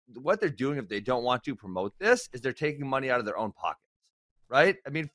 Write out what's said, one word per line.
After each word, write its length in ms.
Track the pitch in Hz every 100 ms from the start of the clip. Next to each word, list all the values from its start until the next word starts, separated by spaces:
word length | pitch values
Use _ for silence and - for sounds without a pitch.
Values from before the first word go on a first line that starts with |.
| _ 120
what 260 | 147 208
they're 80 | 185
doing 280 | 113 135 143
if 120 | 101
they 100 | 104
don't 240 | 104 123
want 180 | 123 123 -
to 100 | 113
promote 380 | 95 90 101 -
this 280 | 208 247 -
is 80 | 120
they're 100 | 131
taking 340 | - 151 143 135
money 240 | 135 131
out 100 | 123
of 40 | 104
their 120 | 98
own 160 | 110
pockets, 260 | - 82 - _ _ _ _ _ _ -
right? 260 | 131 180 185 139
I 40 |
mean, 200 | 151 147